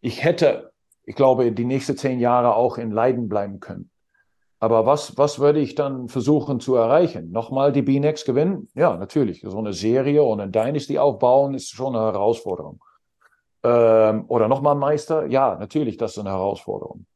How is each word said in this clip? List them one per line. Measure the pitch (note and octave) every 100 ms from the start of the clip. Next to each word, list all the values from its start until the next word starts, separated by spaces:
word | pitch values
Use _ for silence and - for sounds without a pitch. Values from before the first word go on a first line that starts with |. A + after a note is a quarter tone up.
Ich | B2 -
hätte, | D#3+ F3 D#3 - - _ _ _
ich | - -
glaube, | C3+ B2+ A#2+
die | G#2+ A#2+
nächsten | C3+ C3+ C#3
zehn | C3+ B2+
Jahre | A#2+ B2 A#2+
auch | A2 B2 -
in | A#2
Leiden | G#2+ B2 B2 A2+
bleiben | G#2 G2+ G2
können. | - F#2+ F2+ _ _ _ _ _ _ _
Aber | A2 A2+ A2
was, | C#3+ - -
was | C#3+ C#3+
würde | C#3+ D3+
ich | C#3+
dann | - C#3+ C3+ B2
versuchen | C3+ A#2+ D3+ - B2+
zu | - B2+
erreichen? | A2+ D3 F3 - E2
Nochmal | F#2+ A2+ C3+ C#3
die | C#3
B-Next | C3 C#3 D3 D#3
gewinnen? | - B2+ E3 F#3+ -
Ja, | - D#3+ F2+
natürlich. | G2 D#3 A#2+ -
So | G#2+ F#2+
eine | G#2+
Serie | F#2 G#2 B2+ C3+ D3
und | C#3 G#2
ein | G2
Dynasty | G#2+ A#2 D3 - C#3+
aufbauen | C#3+ B2+ B2 B2+ C#3
ist | C3+ -
schon | - C3
eine | A#2+ A2
Herausforderung. | G2+ G2+ A#2 - F2+ D2 - _ _ _ _ _ _ _ _
Ähm, | - A#2+ A#2 A2 A2 G#2+ -
oder | A#2+ A2
nochmal | C3 D3 C#3+
Meister? | C#3 D3+ - D#3+ D#2
Ja, | C3 C3+ E2+
natürlich, | G2+ D#3 C#3 G#2
das | A2+
ist | -
eine | G2+
Herausforderung. | F#2+ F#2+ - - G2+ - - -